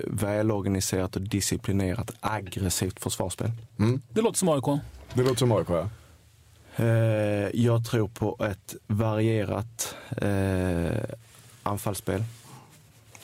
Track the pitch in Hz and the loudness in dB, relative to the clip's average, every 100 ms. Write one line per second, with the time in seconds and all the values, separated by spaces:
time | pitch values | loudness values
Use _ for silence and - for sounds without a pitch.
0 | - - 101 104 110 101 98 95 - 92 | -6 -4 -2 0 0 0 0 0 0 -2
1 | 92 95 98 101 - 90 - 98 95 90 | -2 -4 -2 -2 0 -2 0 0 0 -2
2 | - - 104 107 95 - 95 - 92 - | -6 -6 -4 -4 -6 -2 -2 0 -2 -2
3 | 87 - 95 - 107 117 - - 107 131 | -6 -4 -4 -2 -4 -4 -10 0 0 0
4 | - - 226 175 185 143 135 143 - - | -2 0 0 2 2 2 2 -2 -4 -18
5 | - 120 127 120 123 104 82 85 95 - | -6 2 2 4 4 4 2 0 0 -6
6 | - - _ _ - - - - 117 113 | -20 -20 _ _ -20 -20 -14 0 2 4
7 | 113 107 104 104 101 - 120 117 113 120 | 4 4 2 2 0 2 4 4 2 0
8 | 104 - 107 - 107 98 - - - 104 | 0 0 -2 0 -2 -4 -10 -14 -4 0
9 | 110 107 110 110 98 98 113 - - - | 2 2 2 2 0 -2 -4 -8 -10 -10
10 | - - 101 98 98 92 92 85 85 - | -10 -2 0 2 2 2 2 2 0 -2
11 | - - - - - - 95 101 113 95 | -4 -10 -16 -20 -20 -8 -4 -2 -4 -4
12 | - 95 113 - - - - - - - | -2 -2 -2 -8 -20 -20 -20 -20 -20 -20
13 | - - | -20 -12